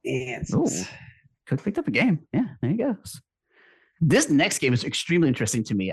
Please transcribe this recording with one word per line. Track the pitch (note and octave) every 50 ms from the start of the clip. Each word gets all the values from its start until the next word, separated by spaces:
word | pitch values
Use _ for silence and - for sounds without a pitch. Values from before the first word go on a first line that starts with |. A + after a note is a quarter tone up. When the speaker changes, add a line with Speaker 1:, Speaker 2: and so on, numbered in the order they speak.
| -
Speaker 1:
Kansas. | C#3+ C3+ B2+ B2+ B2+ A#2+ - - - - B3+ E4+ - - -
Speaker 2:
Ooh. | - - - - - - - _ _ _ _ _ _
Cook | - C3+ C3 -
picked | G3+ G3 E4+
up | D4+ -
a |
game. | G#2 A#2 - B3+ F3 D3+ - _
Yeah, | - - C4 - - -
there | - B2+
you | E3+ A#3
go. | B3 C#4 G#3+ - _ - - - _ _ _ _ _ _ _ _ _ _ _ _ _ _ _ _
This | E3 D3 D#3+ B3+ - -
next | D3+ C#3 F3 G3+ G3+ -
game | - C3
is | B2 A#2+ -
extremely | - C3+ - - - E3+ F3 E3 C#3
interesting | - - A#2 G2 - A#2 G#2+
to | - A2
me. | G2 F#2+ F#2+